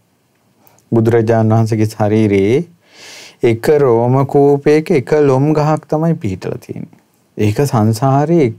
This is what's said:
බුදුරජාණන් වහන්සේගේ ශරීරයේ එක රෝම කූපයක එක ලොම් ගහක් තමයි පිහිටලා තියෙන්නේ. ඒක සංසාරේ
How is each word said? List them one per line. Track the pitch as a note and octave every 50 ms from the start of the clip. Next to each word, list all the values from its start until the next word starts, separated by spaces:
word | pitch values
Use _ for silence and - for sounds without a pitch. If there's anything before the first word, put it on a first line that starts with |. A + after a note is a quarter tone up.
| _ _ _ _ _ _ _ _ _ _ _ _ _ _ _ _ _ _
බුදුරජාණන් | A#2+ A#2 A2 A2+ A2 A#2 A2 A2 A2+ A2+ A2 A2 A2
වහන්සේගේ | A2+ A2+ G#2+ A#2 G#2+ A2 G#2+
ශරීරයේ | - - G#2+ G#2 G#2+ A2 A2 G#2 G2+ G2 F#2+ G#2 A#2+ D3 E3+ - _ _ _ _ _ - - - - - - - - _
එක | - A#2+ A2+ A2+ - - D3+
රෝම | D3 C#3+ C3 A2+ A2+ A#2+ B2 B2+ C3+ C#3
කූපයක | - - D3 C#3 C#3+ D3 C#3 C#3 D3+ D3+ D#3 D#3 -
එක | F#3 C#3 A2 - D#3 D3+
ලොම් | D3 C#3 C3 C3 C#3 D#3
ගහක් | D#3 D3+ D3 D3+ D#3 D#3 - _
තමයි | D#3+ D#3 D#3+ E3+ E3
පිහිටලා | E3 - G2+ F#2 - - F2 - -
තියෙන්නේ. | - - - - - - - _ _ _ _ _ _ _ _ -
ඒක | G#2+ G#2 G#2 C#3+
සංසාරේ | C#3+ C3+ - A#2 G#2 A2 A2+ - C#3 C3+ C3+ C#3 D3+ D3+ E3+ E3+ C#3+ A#2 A2